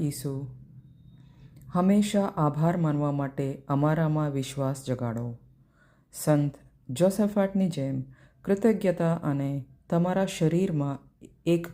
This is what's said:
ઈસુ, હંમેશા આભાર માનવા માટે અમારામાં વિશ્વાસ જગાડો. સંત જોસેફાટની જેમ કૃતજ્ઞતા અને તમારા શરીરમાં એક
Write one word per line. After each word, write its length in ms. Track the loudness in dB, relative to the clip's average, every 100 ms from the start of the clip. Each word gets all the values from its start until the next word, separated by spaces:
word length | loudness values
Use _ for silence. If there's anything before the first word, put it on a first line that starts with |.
ઈસુ, 460 | -4 -4 -6 -6 -10 -14 -20 -20 -20 -20 -20 -20 -20 -20 -20 -20 -6
હંમેશા 520 | 0 4 4 4 2
આભાર 520 | 0 2 0 2 2 2
માનવા 360 | 0 0 0
માટે 500 | -2 -4 -4 -6 -6 -2
અમારામાં 600 | 0 2 2 2 0 0
વિશ્વાસ 540 | -2 -4 -4 -4 -4 -4
જગાડો. 520 | -4 -4 -4 -6 -10 -18 _ _ _ _ _ _
સંત 420 | -4 0 2 0 -4 -16 _ -10
જોસેફાટની 800 | 0 2 2 0 0 0 0 0
જેમ 360 | -2 -4 -4 -8 -16 -20 _
કૃતજ્ઞતા 720 | -2 2 2 2 2 2 0
અને 500 | 0 -2 -2 -2 -4 -8 -18 -2
તમારા 360 | 0 2 2 0
શરીરમાં 720 | 0 2 2 0 0 -2 -6 -12 _ -20 _ 0
એક 200 | 0 -2